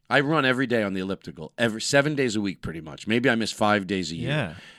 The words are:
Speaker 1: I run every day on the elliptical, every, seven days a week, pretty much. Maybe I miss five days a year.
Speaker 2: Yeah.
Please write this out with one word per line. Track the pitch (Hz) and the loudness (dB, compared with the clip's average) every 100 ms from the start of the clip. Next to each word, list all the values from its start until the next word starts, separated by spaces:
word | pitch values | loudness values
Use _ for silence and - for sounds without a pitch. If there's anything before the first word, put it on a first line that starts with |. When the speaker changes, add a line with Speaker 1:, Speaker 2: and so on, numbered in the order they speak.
| - | 2
Speaker 1:
I | 131 | 2
run | 143 160 | 4 2
every | 131 127 123 | 4 2 2
day | 117 | 2
on | 101 | 0
the | 95 | -2
elliptical, | 95 92 - 82 76 - | -4 -6 -8 -14 -12 -2
every, | 117 110 | 0 0
seven | - 143 147 143 | 2 2 2 0
days | 127 | 0
a | 104 | 0
week, | 101 - | -2 -4
pretty | - 82 | -10 -10
much. | 78 69 101 | -12 -10 0
Maybe | 117 127 | 2 2
I | 113 | 2
miss | 104 | -2
five | - 104 104 92 | 0 2 2 0
days | 95 80 | -4 -4
a | 82 | -6
year. | 123 | -4
Speaker 2:
Yeah. | 151 95 87 - | -2 -4 -8 -20